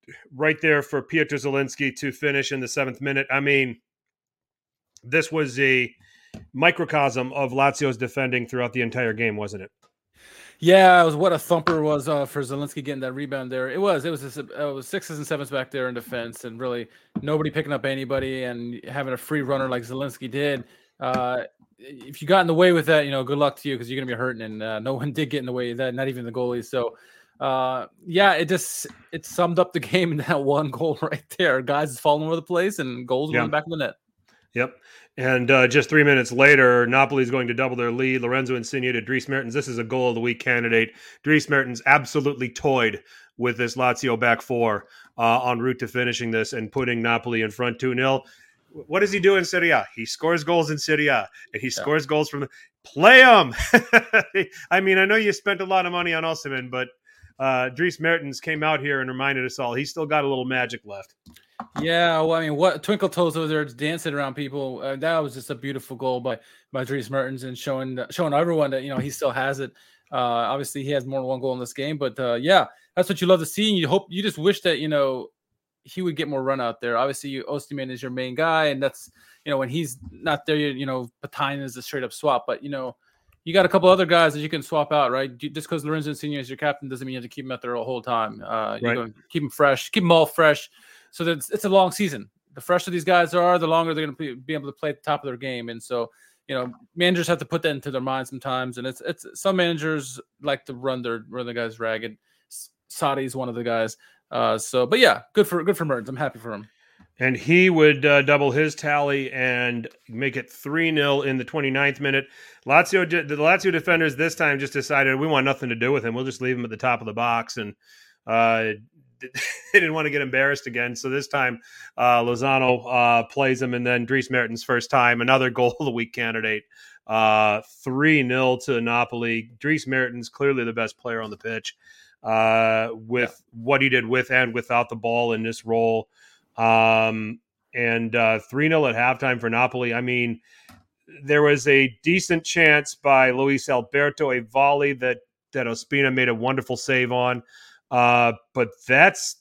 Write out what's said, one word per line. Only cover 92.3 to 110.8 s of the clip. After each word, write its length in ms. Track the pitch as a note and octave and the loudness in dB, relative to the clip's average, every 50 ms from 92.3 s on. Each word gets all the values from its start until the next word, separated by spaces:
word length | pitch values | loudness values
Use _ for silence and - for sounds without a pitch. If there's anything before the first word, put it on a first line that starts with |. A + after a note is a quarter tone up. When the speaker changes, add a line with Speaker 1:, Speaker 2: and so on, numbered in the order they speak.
| _ _ _ _ - | _ _ _ _ -20
Speaker 2:
The 80 | - | -10
fresher 300 | - - F3+ F3+ - F#3 | -4 0 0 0 0 -2
these 120 | F3 F3 - | -6 -4 0
guys 300 | F#3 F3+ F3 E3+ D#3 E3 | 4 4 4 4 2 2
are, 240 | F3+ F3 F3 F3+ F3 | 2 4 4 4 2
the 100 | E3 D#3+ | 2 2
longer 280 | E3 E3 E3 E3 D#3 | 2 2 2 0 -2
they're 100 | D#3 D#3 | -4 -6
gonna 100 | D3 B2+ | -6 -8
be, 200 | - D#3+ C#3 A#2+ | -10 -10 -10 -10
be 180 | C3 C3 C#3 D#3+ | -12 -10 -8 -8
able 180 | D3+ C#3 C#3 | -8 -8 -10
to 60 | C#3 _ | -12 _
play 120 | - D3+ | -6 -8
at 80 | C#3 - | -8 -6
the 120 | - D#3+ | -4 -4
top 140 | D3 D3 - | -4 -4 -4
of 40 | C#3 | -8
their 100 | B2 A#2+ | -10 -10
game. 320 | C#3 C3+ B2 A#2+ A#2 A#2 | -8 -8 -8 -8 -10 -10
And 120 | A#2 A2+ | -12 -14
so, 300 | - - B2+ A#2+ A#2 A#2 _ _ _ _ _ _ _ - | -10 -6 -4 -4 -4 -6 _ _ _ _ _ _ _ -8
you 60 | C3+ | -6
know, 180 | B2+ B2+ B2 A#2 - _ _ - | -6 -6 -6 -10 -14 _ _ -4
managers 300 | E3+ F3 F3+ F3+ F3 E3 | 0 2 2 2 2 0
have 140 | E3 F3 C#3+ | 0 -2 -2
to 60 | C#3 | -2
put 180 | - E3 E3 D#3+ | -4 -6 -4 -2
that 60 | D#3+ | -2
into 180 | C#3+ C3+ - C#3+ | -4 -4 -6 -8
their 120 | C3 C3 | -6 -6
mind 260 | B2+ C3+ C3 C3 C3 - | -4 -4 -4 -6 -6 -8
sometimes, 500 | C#3 B2+ - C3+ B2+ B2+ B2+ B2+ A#2+ B2 | -12 -12 -8 -6 -6 -4 -6 -6 -8 -10
and 80 | B2 | -10
it's, 160 | C3 B2 - | -10 -10 -10
it's, 240 | - C#3 E3 - - - - | -8 -10 -10 -10 -12 -18 -10
some 220 | - - G3 F#3+ | -4 -2 0 0
managers 640 | F#3 F3 E3+ E3 D3+ D3+ D#3+ D#3 D3+ C3 B2+ B2+ B2 - _ _ _ C3+ | 2 2 0 0 -2 -4 -4 -4 -4 -6 -8 -14 -18 -20 _ _ _ -4
like 200 | C#3+ C#3 C#3 _ | -4 -4 -4 _
to 100 | - C3 | -10 -12
run 260 | A#2+ B2+ C3+ C3 B2+ | -8 -6 -4 -4 -4
their, 240 | A#2+ A#2+ A#2 A2+ A2+ - | -4 -6 -6 -6 -8 -12
run 200 | - B2+ B2 A#2+ | -10 -10 -10 -8
the 80 | A#2+ | -6
guys 240 | B2 A#2 A2+ A2+ A2+ | -6 -6 -6 -6 -6
ragged. 360 | A2+ A2+ A2 A2 A2+ A#2 A2 - _ _ _ _ _ _ | -6 -4 -4 -4 -6 -10 -14 -14 _ _ _ _ _ _
S-, 180 | - - - - _ _ _ - | -20 -18 -18 -20 _ _ _ -18
Sadi 360 | - - E3+ C#3 C#3 C3+ C3+ | -8 -4 -2 -2 0 -2 -4
is 100 | B2+ B2 | -6 -6
one 140 | C3 B2+ B2 | -8 -8 -8
of 60 | A2+ | -6
the 80 | A#2+ A#2 | -6 -4
guys. 340 | A#2+ A#2 A2+ A2+ A2 - - _ _ _ _ _ - | -2 -2 -2 -2 -2 -6 -10 _ _ _ _ _ -6
Uh, 280 | - A#2+ A#2 A2+ A2 A2 | -2 0 0 2 0 0
so, 280 | - - - B2+ B2 | -2 -2 0 0 2
but 140 | B2 - B3+ | 2 4 6
yeah, 240 | B3+ F3 G2+ - - _ - | 6 6 6 4 -2 _ 2
good 120 | G#3+ G#3 | 2 2
for, 160 | - F3 F3 | 2 2 -4
good 140 | D#3+ F#3+ F#3 | 0 -2 -2
for 80 | - E3+ | -2 0
Mertens. 240 | D3+ C3+ A#2+ G#2 B2+ | -2 -2 -4 -4 -8
I'm 80 | C3 | -8
happy 240 | B2 D3+ C3 - A2+ | -6 -6 -6 -6 -8
for 140 | A2+ A#2 G#2+ | -12 -12 -12
him. 120 | G2+ G#2+ - _ _ _ _ _ _ _ _ _ - | -12 -12 -16 _ _ _ _ _ _ _ _ _ -2
Speaker 1:
And 160 | B2+ C3 B2+ | 0 0 0
he 340 | - - C3 E3+ F3+ F#3 F#3 | 0 2 4 6 6 6 6
would, 360 | F3 D#3+ D3+ D3+ D3 C#3 C3+ | 6 8 8 8 6 6 4
uh, 160 | D3 C#3+ C#3+ | 4 6 6
double 280 | C#3 C#3 D3 C#3 C#3+ C#3 | 6 6 4 4 4 2
his 240 | A#2+ D3 D#3 D3+ D3 | 2 2 0 0 -2
tally 540 | - - D3 D3 D3 C#3+ C#3+ C#3 C#3 C3+ C3 C3+ | -4 -4 -2 0 0 0 0 0 -2 -2 -4 -4
and 540 | C3 B2+ B2+ B2 B2 B2 B2 A#2+ A#2 A2+ - - _ _ - | -2 0 0 0 0 -2 -2 -2 -4 -6 -10 -14 _ _ -14
make 300 | A2+ A2+ C3+ C3+ B2+ C3 | -8 -6 -4 -4 -4 -6
it 120 | A#2+ - | -10 -10
three 400 | - - - C#3 D3 E3 | -14 -14 -10 -6 -4 -2